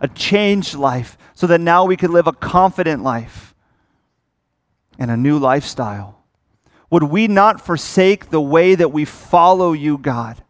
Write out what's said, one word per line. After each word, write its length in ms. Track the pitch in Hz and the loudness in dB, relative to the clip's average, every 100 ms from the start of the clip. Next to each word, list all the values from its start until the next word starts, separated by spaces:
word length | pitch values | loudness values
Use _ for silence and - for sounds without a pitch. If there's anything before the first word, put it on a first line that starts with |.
a 60 | 143 | -10
changed 680 | - - 202 208 202 175 147 | -6 -2 0 0 -2 -4 -4
life, 420 | 135 127 117 - _ | -4 -4 -8 -16 _
so 140 | - 180 | -4 0
that 140 | 170 | 2
now 240 | 170 175 185 | 4 2 2
we 100 | 185 | 0
could 140 | 175 | 2
live 180 | 170 165 | 2 2
a 60 | |
confident 680 | - - 180 190 185 165 143 | -2 -2 0 0 0 -4 -2
life 520 | 127 117 113 - - _ _ _ _ _ _ _ _ _ _ _ _ _ _ - | -4 -6 -8 -20 -20 _ _ _ _ _ _ _ _ _ _ _ _ _ _ -12
and 100 | 123 | -6
a 80 | 117 | -2
new 200 | 135 151 | 0 0
lifestyle. 840 | 135 139 - - 113 101 101 - _ _ _ _ _ _ - | 0 -2 -4 -10 -10 -10 -16 -20 _ _ _ _ _ _ -2
Would 140 | 170 | 0
we 240 | 147 180 220 | 0 0 0
not 340 | 196 208 208 | 4 2 2
forsake 680 | - 165 - - 185 202 - | -4 -6 -2 2 2 2 -2
the 120 | 160 | -4
way 340 | 139 160 185 185 | 0 2 4 4
that 160 | 165 | 2
we 140 | 151 147 | -2 -6
follow 680 | - - 175 175 185 180 | -8 -2 4 4 4 0
you, 240 | 156 147 143 | -2 -4 -4
God? 460 | 135 120 113 113 | -4 -6 -8 -14